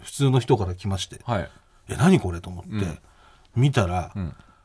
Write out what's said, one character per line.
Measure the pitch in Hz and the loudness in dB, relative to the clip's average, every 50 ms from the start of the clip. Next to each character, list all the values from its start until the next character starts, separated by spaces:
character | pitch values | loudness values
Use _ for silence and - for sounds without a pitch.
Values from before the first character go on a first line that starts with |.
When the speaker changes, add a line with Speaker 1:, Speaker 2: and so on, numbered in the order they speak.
| - | -16
Speaker 1:
普 | - | -12
通 | - - 143 135 | -4 0 2 4
の | 127 131 | 4 4
人 | 120 - 135 107 | 4 2 2 2
か | 101 | 2
ら | 90 90 | -2 -4
来 | 92 - 101 | -4 -4 -4
ま | 98 92 | -4 -4
し | - - | -6 -8
て、 | - - - | -12 -12 -6
Speaker 2:
は | - 117 95 | -4 -4 -4
い。 | 80 - - - _ _ _ _ _ - | -4 -6 -10 -18 _ _ _ _ _ -10
Speaker 1:
「え、 | - | -2
何 | - 123 185 190 151 | 2 4 6 6 4
こ | - 92 | 4 0
れ？」 | 85 85 | -4 -6
と | - 92 | -8 -12
思 | 90 87 | -12 -14
っ | - | -12
て、 | - | -8
Speaker 2:
う | 107 107 | -6 -4
ん。 | 95 85 73 - - _ _ _ _ - _ _ _ _ _ | -4 -4 -6 -8 -14 _ _ _ _ -20 _ _ _ _ _
Speaker 1:
見 | 117 131 147 | 2 2 4
た | 139 123 101 87 | 4 2 0 0
ら、 | 90 90 82 80 - | 0 -2 -4 -6 -6
Speaker 2:
う | 104 | -8
ん。 | 92 78 - - - _ _ _ _ | -8 -8 -8 -12 -18 _ _ _ _